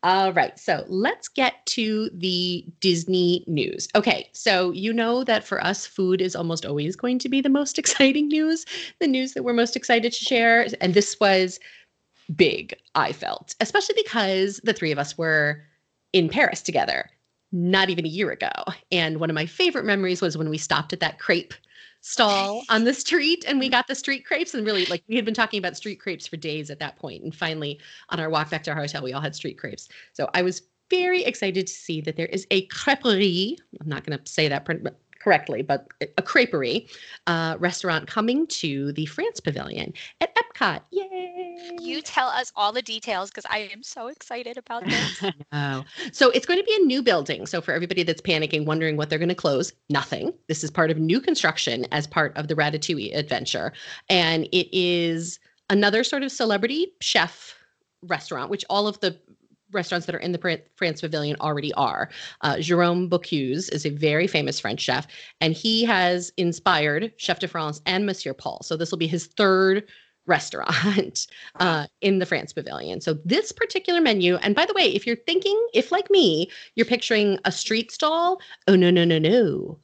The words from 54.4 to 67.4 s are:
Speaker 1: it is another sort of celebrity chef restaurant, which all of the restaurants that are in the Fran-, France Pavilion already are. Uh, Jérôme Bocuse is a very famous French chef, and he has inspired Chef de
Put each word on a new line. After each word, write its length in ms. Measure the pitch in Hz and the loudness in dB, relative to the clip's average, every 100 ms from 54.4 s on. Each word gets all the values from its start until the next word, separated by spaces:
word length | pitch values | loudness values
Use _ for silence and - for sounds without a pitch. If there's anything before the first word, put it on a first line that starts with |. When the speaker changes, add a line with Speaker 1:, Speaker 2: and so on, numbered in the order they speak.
| 160 | 0
Speaker 1:
it 160 | 180 175 | 0 0
is 680 | 185 180 175 170 165 170 - _ _ _ | 0 0 0 0 -2 -6 -10 _ _ _
another 360 | 202 202 214 | 2 4 2
sort 180 | 240 285 | 0 -2
of 80 | 269 | -4
celebrity 600 | 262 233 202 233 285 370 _ | -2 0 2 0 -2 -4 _
chef 560 | - 214 - - - - _ _ _ _ | 0 2 2 -4 -20 -20 _ _ _ _
restaurant, 480 | 180 190 - 147 127 | -6 -6 -6 -8 -6
which 140 | 202 - | -6 -2
all 160 | 196 208 | 0 0
of 140 | 208 | 0
the 180 | 190 170 _ _ _ _ _ | -4 -4 _ _ _ _ _
restaurants 340 | 196 170 175 165 | -6 -4 -4 -4
that 80 | |
are 40 | 175 | -6
in 140 | - | -4
the 60 | 175 | -4
Fran-, 240 | 180 160 - _ | -2 -4 -8 _
France 240 | 175 156 | -4 -2
Pavilion 360 | 160 151 147 147 | -4 -4 -2 -2
already 320 | 156 147 147 | -2 -2 -4
are. 360 | - 123 78 - - - - | 0 0 0 -6 -8 -16 -6
Uh, 140 | - 139 | -2 -2
Jérôme 520 | 156 175 175 175 180 | 2 4 4 2 2
Bocuse 640 | 175 - 156 131 143 185 | 0 0 -2 0 -2 -2
is 120 | 156 151 | -4 -4
a 40 | |
very 360 | 147 151 151 175 | 0 2 2 2
famous 340 | 165 139 135 | 2 0 -4
French 200 | - 120 | -4 -4
chef, 260 | - 127 - - - - | 0 -2 -2 -16 -20 -2
and 140 | 160 | 0
he 300 | 160 226 220 | 0 0 2
has 480 | 233 202 180 180 175 - | 4 4 4 2 -4 -2
inspired 760 | 175 170 - 170 151 147 220 _ | -2 0 2 4 2 0 -2 _
Chef 220 | - | -4
de 100 | 170 | -2